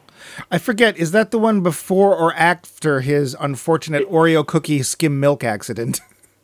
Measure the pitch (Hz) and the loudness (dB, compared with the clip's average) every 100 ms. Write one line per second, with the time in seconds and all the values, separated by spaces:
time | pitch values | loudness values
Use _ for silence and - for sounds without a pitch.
0 | _ - - - - 175 - 208 226 180 | _ -20 -20 -18 -6 -4 -2 2 2 2
1 | 165 202 214 226 220 208 175 151 - 190 | 0 0 0 0 2 2 0 -2 -2 2
2 | 196 170 165 160 165 175 - - 156 139 | 4 4 2 2 2 0 -6 -6 -2 0
3 | 127 147 139 123 143 131 - 160 - 147 | 0 0 0 -4 -6 -4 -2 -2 -2 -4
4 | 135 165 165 160 147 165 - 147 127 - | 0 2 4 2 0 -2 -2 -2 -2 -2
5 | 160 139 139 143 120 104 - 113 120 - | -2 2 0 0 -2 -4 -6 -6 -6 -6
6 | - _ _ _ | -10 _ _ _